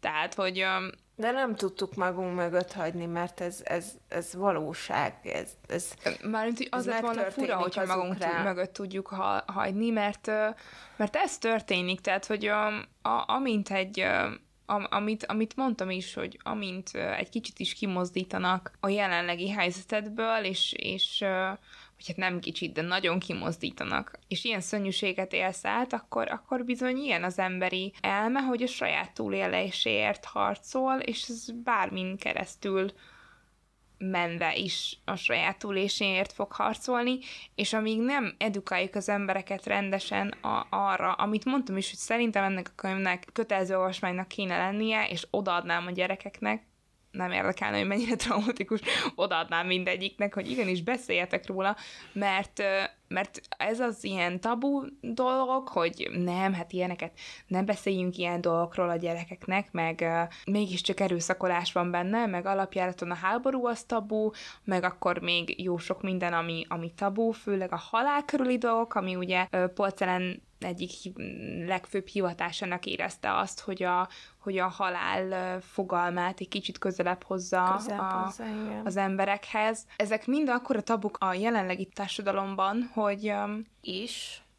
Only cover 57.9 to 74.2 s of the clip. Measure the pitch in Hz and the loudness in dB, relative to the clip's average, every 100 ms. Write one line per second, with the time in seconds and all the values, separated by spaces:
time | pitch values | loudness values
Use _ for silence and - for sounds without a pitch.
57.9 | 190 180 180 175 175 175 165 170 - 175 | 2 0 0 0 2 2 4 2 2 2
58.9 | 170 170 170 175 180 - 190 202 180 165 | 2 0 -2 -6 -10 0 0 0 -2 -2
59.9 | 165 165 165 170 - - 202 208 180 - | 0 2 2 0 -4 0 2 2 0 0
60.9 | 190 196 175 165 185 185 175 175 - 175 | 2 2 2 2 2 4 2 2 0 2
61.9 | 175 180 226 233 180 185 196 190 196 180 | 0 2 2 2 0 0 2 2 0 0
62.9 | 180 175 175 180 233 262 262 240 226 - | -2 -4 -2 0 2 2 2 0 -2 0
63.9 | 233 208 220 214 214 - - - 185 180 | -2 0 2 2 -2 -16 -10 0 2 2
64.9 | 180 - 175 175 175 170 - 185 175 165 | 2 0 2 2 0 0 -2 0 0 0
65.9 | 185 196 185 180 170 165 165 - 175 165 | -2 0 0 2 2 0 -4 -4 -4 -6
66.9 | 165 202 196 226 220 - 196 185 170 - | 0 0 4 2 2 0 0 0 -4 -2
67.9 | 226 269 285 294 294 254 254 233 226 226 | 2 4 2 2 2 4 4 4 4 2
68.9 | 226 185 185 180 180 185 185 180 180 196 | 0 0 -2 2 2 2 2 2 2 0
69.9 | 190 185 180 180 180 - _ 180 180 180 | 2 2 2 0 -4 -12 _ -6 -4 -6
70.9 | - 185 185 185 - - - 170 185 180 | -8 -12 -10 -10 -8 -8 -6 -2 -2 -2
71.9 | 196 190 202 180 170 175 170 185 180 196 | -4 -2 0 0 0 -4 -2 -4 -4 -4
72.9 | - - - - 196 196 - - 190 180 | -2 -4 -2 0 0 0 -4 -8 -2 2
73.9 | 180 185 - | 2 0 -4